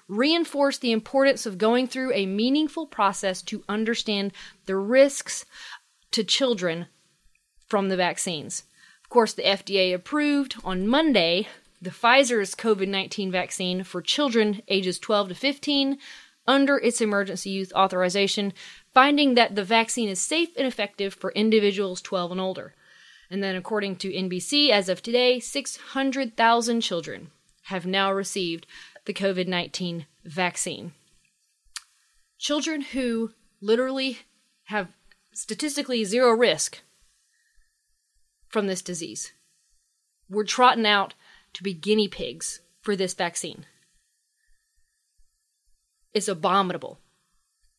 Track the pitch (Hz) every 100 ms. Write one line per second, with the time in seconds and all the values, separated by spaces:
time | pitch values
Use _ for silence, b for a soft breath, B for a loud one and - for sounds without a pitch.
0 | - 202 285 339 330 285 277 269 247 220
1 | 220 269 269 220 226 185 220 240 254 262
2 | 262 202 190 202 240 294 311 - 302 -
3 | 196 190 196 185 - 214 - 208 226 233
4 | - 202 196 B B B - 190 196 262
5 | 277 277 - - - B B B _ _
6 | _ - 196 - 262 214 175 165 175 _
7 | _ _ _ _ _ _ _ 202 196 185
8 | 175 - 190 156 120 - - b b b
9 | b 240 214 - 139 196 - 190 185 180
10 | - 294 294 285 269 226 180 185 202 277
11 | 320 220 165 180 214 B _ _ 180 -
12 | 233 262 254 233 190 - 226 202 190 196
13 | 190 - 190 180 175 - 180 180 185 180
14 | 170 - 285 226 214 202 - 196 180 170
15 | - 208 196 175 269 277 - 285 269 277
16 | B B B B - 269 277 277 240 -
17 | 220 202 196 185 196 190 190 - 190 180
18 | 180 196 196 - 202 B B B B 262
19 | 277 294 285 240 226 202 185 226 226 -
20 | 214 185 - 311 330 - 262 226 202 -
21 | 196 - 196 - 220 220 202 196 196 180
22 | - 190 175 180 190 185 - _ b b
23 | b b b 190 196 185 180 214 202 180
24 | 190 170 190 180 - 294 294 208 185 180
25 | - 240 247 247 - 285 - - - 269
26 | 269 262 247 - 226 233 233 233 220 170
27 | 156 101 156 _ _ _ - 190 175 190
28 | 196 196 190 208 175 165 - B B B
29 | - 185 196 185 185 180 - - 180 170
30 | 147 _ 170 156 180 - 185 139 156 -
31 | _ _ _ _ _ _ _ - - _
32 | _ _ _ _ - 294 285 311 277 262
33 | 247 226 226 - _ _ 202 226 262 269
34 | 262 240 - _ _ _ - 214 180 _
35 | _ _ _ - - 220 294 285 277 240
36 | 202 233 247 226 226 156 - - _ _
37 | _ _ _ _ _ _ _ _ _ _
38 | _ _ _ _ _ 220 202 185 - 175
39 | 165 107 - - _ _ _ _ _ _
40 | _ _ _ 202 208 - 254 240 214 208
41 | 190 - b b b - 190 170 190 214
42 | 202 - 156 165 - - _ _ - 196
43 | 185 - 175 - 165 - - _ _ _
44 | _ _ _ _ _ _ _ _ _ _
45 | _ _ _ _ _ _ _ _ _ _
46 | _ 214 202 175 175 190 185 165 - -
47 | _ _ _ _ _ _ _